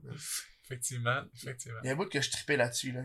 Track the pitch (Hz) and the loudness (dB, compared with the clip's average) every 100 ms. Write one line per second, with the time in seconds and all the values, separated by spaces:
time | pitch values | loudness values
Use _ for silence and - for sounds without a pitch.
0 | 123 - - - - - - 123 - 127 | -10 -8 -4 -4 -6 -12 -10 -6 -4 0
1 | 120 131 - - - 127 127 113 127 139 | 2 2 -2 -10 -10 -8 -8 -4 0 0
2 | 190 143 131 - - 143 120 - 135 127 | 2 2 2 0 4 6 6 2 -2 -2